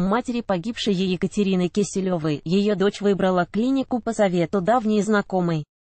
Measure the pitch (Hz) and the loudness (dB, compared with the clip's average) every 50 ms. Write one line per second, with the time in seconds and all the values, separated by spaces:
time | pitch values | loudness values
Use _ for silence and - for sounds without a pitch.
0 | 180 190 208 247 240 - 233 240 - - 196 175 165 226 233 - - 214 196 175 | 0 0 0 0 -2 -2 -4 -4 -2 -2 -4 -2 -4 -6 -8 -4 -2 -2 0 0
1 | 196 180 185 - 196 185 - 208 202 190 190 180 180 170 - 208 196 - - 196 | 0 -2 -2 -2 -2 -2 -2 0 0 2 2 0 0 0 0 -2 -2 -2 -2 -4
2 | 190 185 180 165 151 160 147 - - 160 180 202 202 208 208 175 190 202 - - | -2 -2 -2 -2 -2 -2 -4 -4 -2 0 0 2 2 2 2 2 2 0 0 0
3 | 196 202 196 170 196 185 185 180 175 - - 196 233 262 269 269 254 - 254 233 | 0 0 2 2 2 2 2 2 0 0 -2 -2 0 0 0 0 -2 -2 -4 -4
4 | - 226 220 - 208 190 175 175 170 - - 196 175 202 233 254 208 214 214 208 | -4 -4 0 2 2 2 2 0 0 0 0 0 2 2 2 2 2 2 2 2
5 | 185 214 214 202 196 - 190 185 175 170 165 151 147 - _ _ | 2 2 2 0 0 0 -2 -2 0 0 -2 -2 -4 -8 _ _